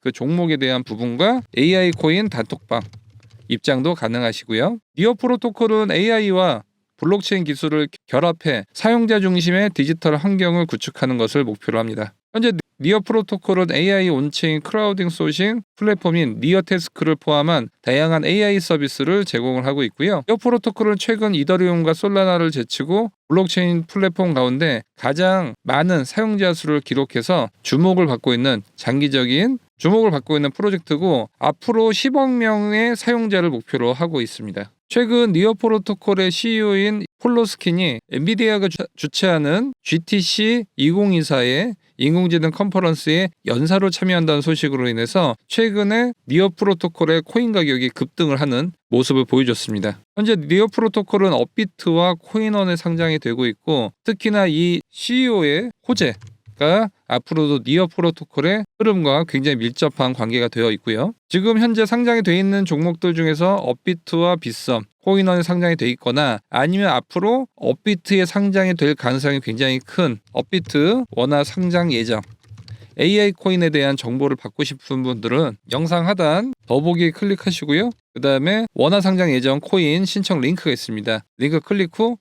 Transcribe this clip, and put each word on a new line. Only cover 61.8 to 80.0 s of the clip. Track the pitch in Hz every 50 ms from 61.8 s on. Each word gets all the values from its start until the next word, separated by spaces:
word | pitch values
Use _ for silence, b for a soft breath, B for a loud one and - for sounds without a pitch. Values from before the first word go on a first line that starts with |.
| 220
상장이 | 202 233 240 247 240 240 226 202
돼 | 170 170 180
있는 | 196 196 196 202 190
종목들 | 180 165 147 160 175 170 165 - 180 170
중에서 | 165 165 160 156 147 175 185 196
업비트와 | 196 - 123 123 - _ - 180 165 _ - - 165 170 175 180
빗썸, | 165 - 120 110 - - - 127 113 107 _ _ _ _
코인원에 | 190 196 196 190 185 180 180 170
상장이 | 170 180 175 175 175 165
돼 | 156 - 120
있거나 | 123 - - 123 123 139 151 135 113 104 _ _
아니면 | - 117 135 156 185 190 202 185
앞으로 | 139 123 - _ - 180 180 208 240 262 262 - _
업비트에 | _ - - 131 - _ 214 208 170 _ - 202 190 185
상장이 | 170 - 208 202 202 190 196 190 185 180
될 | 165 147 143 151
가능성이 | - - 123 127 135 135 147 139 139
굉장히 | 131 - 113 113 139 131 131 131
큰 | 127 - - - 180 147 117 107 _ _ -
업비트 | 123 123 _ - 185 170 - - 147 147 175 220 254 254 - -
원화 | - 120 135 147 143 143
상장 | - - 185 185 180 170 175 175 170 135
예정 | 117 117 110 117 107 101 - 110 _ _ - - B B B B B B B B -
에이아이 | 131 170 202 208 208 202 185
코인에 | _ - 196 185 180 170 165
대한 | 151 151 139 139 139
정보를 | 135 - 120 120 131 139 139 -
받고 | - - 107 _ - 151
싶은 | - 139 135 _ - 139 131 131
분들은 | 127 127 113 104 117 120 143 165 135 104 - _ - -
영상 | 135 160 165 170 175 165
하단 | 175 208 185 170 151 156 180 226 269 254 _ _
더보기 | - 120 135 151 170 175 170 175 165 160
클릭하시고요. | - - 202 196 185 - 196 175 - - 151 143 165 208 247 233 _ _ _ _
그 | 123
다음에 | 123 139 135 135 139 170 202 220 226 220 _
원화 | - 127 151 185 202
상장 | 180 185 190 180 185 170 135
예정 | 127 123 135 135 147
코인 | 143 - - 190 170 147 151 175